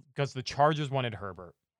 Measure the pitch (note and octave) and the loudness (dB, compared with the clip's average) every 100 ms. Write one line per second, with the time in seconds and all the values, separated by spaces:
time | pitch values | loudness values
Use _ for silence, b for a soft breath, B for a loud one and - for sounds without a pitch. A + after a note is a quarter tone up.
0 | - - C#3 C3 - - D3 D#3 D3 C3+ | -10 -4 -4 -4 -4 4 4 4 0 -2
1 | B2 G#2 G2 F2+ F2 - _ _ | -2 -4 -8 -10 -14 -18 _ _